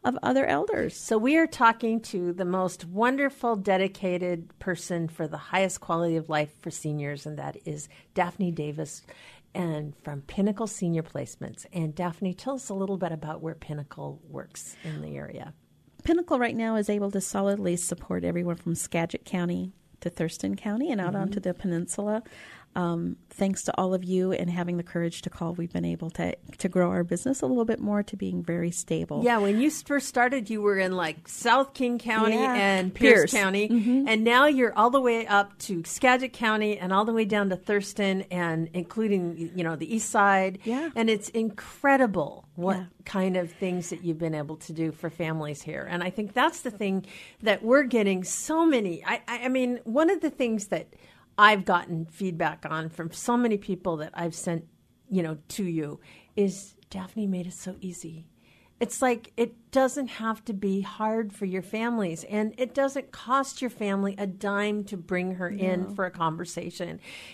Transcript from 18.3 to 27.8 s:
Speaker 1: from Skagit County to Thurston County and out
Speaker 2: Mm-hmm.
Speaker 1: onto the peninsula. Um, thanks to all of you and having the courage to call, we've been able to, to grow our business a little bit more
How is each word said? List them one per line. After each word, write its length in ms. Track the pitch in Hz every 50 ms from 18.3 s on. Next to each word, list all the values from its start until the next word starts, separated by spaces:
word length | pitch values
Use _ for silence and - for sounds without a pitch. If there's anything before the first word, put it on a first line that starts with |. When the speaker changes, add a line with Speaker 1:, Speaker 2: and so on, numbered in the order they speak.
| 170 175 175 175 170
Speaker 1:
from 200 | 165 - 175 170
Skagit 500 | 165 - - - 170 165 165 - - _
County 480 | - - 185 175 175 175 180 185 185 - _ _ _ - _
to 100 | - 175
Thurston 460 | 170 - 170 165 - - - 190 196
County 340 | 196 - 214 202 226 277 349
and 100 | 269 202
out 120 | 180 175 196
Speaker 2:
Mm-hmm. 80 | 202 165
Speaker 1:
onto 160 | 196 202 202
the 120 | 190 180 175
peninsula. 680 | - - 190 175 165 175 - - - 202 208 214 220 240 - - - - - - - - _ _
Um, 400 | 185 180 170 170 170 170 175 - - - _
thanks 320 | - - 202 196 190 - -
to 100 | - -
all 200 | - 190 185 185
of 80 | 185 185
you 280 | 180 185 185 185 185 185
and 180 | - 175 170
having 260 | 175 180 175 175 175
the 60 | 175 170
courage 400 | 170 - 175 170 170 165 - -
to 80 | 175
call, 240 | - - 170 165 170
we've 180 | 175 170 170 -
been 120 | 175 170
able 260 | 170 170 165 165 160
to, 240 | - - 175 - - - - - - -
to 100 | - 185
grow 220 | - 185 180 175
our 120 | 185 185 175
business 380 | 175 175 175 - 262 277 -
a 60 | -
little 180 | 262 262 240 233
bit 140 | 226 220
more 240 | -